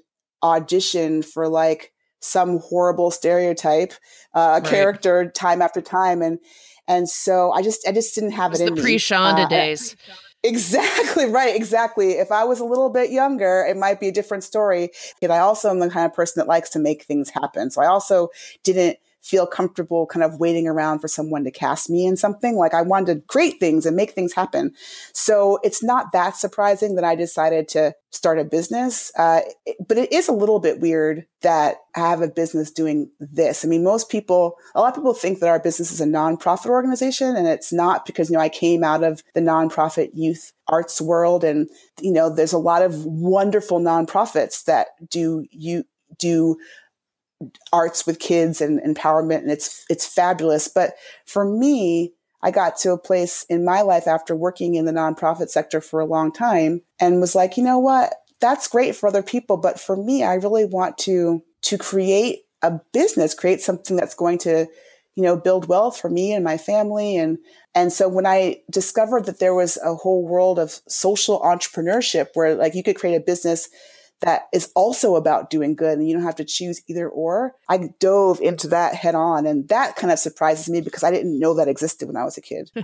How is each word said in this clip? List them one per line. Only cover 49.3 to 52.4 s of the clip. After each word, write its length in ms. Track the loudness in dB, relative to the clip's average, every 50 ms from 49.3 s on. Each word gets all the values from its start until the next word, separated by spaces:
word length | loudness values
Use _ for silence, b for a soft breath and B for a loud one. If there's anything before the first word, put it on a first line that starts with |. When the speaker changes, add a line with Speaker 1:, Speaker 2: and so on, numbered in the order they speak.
| -2 -2
Speaker 1:
And 120 | -2 -4
it's, 340 | -4 -4 -6 -8 -10 -8 -4 -4
it's 160 | -4 -4 -4 -4
fabulous. 600 | 0 0 2 2 0 0 0 0 0 0 -2 -2
But 260 | 0 0 0 0 -2 B B B B B B
for 180 | -6 -2 -2 0
me, 680 | 0 0 2 2 2 2 2 2 0 0 0 -2 -4 -6 _ _ _ _ -4